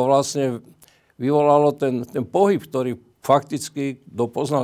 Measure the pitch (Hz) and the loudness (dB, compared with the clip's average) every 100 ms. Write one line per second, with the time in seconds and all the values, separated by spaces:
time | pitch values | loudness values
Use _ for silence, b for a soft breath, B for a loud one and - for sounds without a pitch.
0 | 127 139 135 147 131 117 - _ b b | 2 2 2 -2 -4 -4 -12 _ b b
1 | b - 127 147 147 147 147 143 135 123 | b -6 0 2 4 4 4 0 -2 -4
2 | 120 - 120 175 202 180 - 135 127 117 | -6 -8 -4 0 2 0 -4 -6 -4 -8
3 | _ _ - 143 147 151 - 143 139 131 | _ _ 2 2 0 -10 -8 -8 -8 -8
4 | - 104 120 123 139 143 | -10 -6 -4 -4 -2 -2